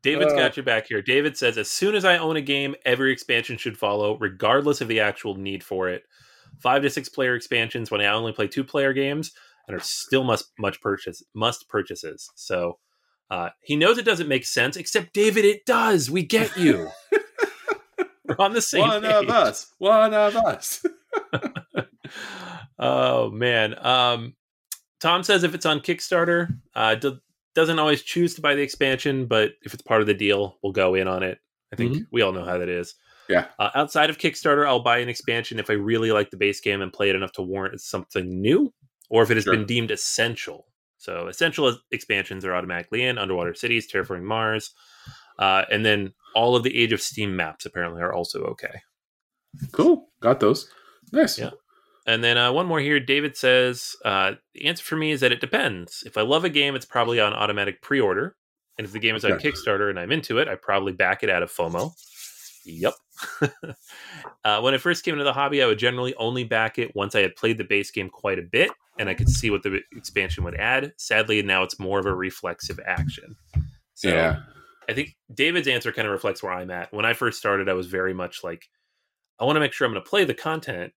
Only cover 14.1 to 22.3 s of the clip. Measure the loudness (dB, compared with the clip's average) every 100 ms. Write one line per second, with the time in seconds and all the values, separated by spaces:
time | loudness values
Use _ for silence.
14.1 | 0 0 -2 0 0 0 -2 -8 -8 -4
15.1 | 2 4 6 4 4 0 2 4 2 2
16.1 | -2 2 2 2 4 4 4 -2 -12 -2
17.1 | -2 -2 -4 -4 -4 -6 -6 _ -8 -8
18.1 | _ -8 0 2 2 0 2 2 2 2
19.1 | 2 4 4 2 0 -16 _ 4 6 6
20.1 | 4 2 4 0 -2 -8 -4 -6 -6 _
21.1 | -8 -4 -6 -6 -10 -8 -8 -8 _ -18
22.1 | -16 -14